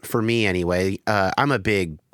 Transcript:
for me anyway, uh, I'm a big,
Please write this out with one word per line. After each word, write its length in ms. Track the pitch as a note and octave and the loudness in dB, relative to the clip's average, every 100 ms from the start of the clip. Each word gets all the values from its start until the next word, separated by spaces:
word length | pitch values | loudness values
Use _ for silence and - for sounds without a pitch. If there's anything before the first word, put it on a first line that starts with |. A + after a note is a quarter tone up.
for 180 | - A#2 | -4 -2
me 260 | A2+ A#2 G#2 | 0 2 2
anyway, 520 | F2+ F2 F2+ F#2+ G2 - | 0 0 0 0 -2 -2
uh, 240 | G#2 F#2+ - | 0 0 0
I'm 120 | C#3+ | 0
a 80 | A#2+ | 0
big, 400 | A2 G2+ F2 D2+ _ | 0 0 -2 -8 _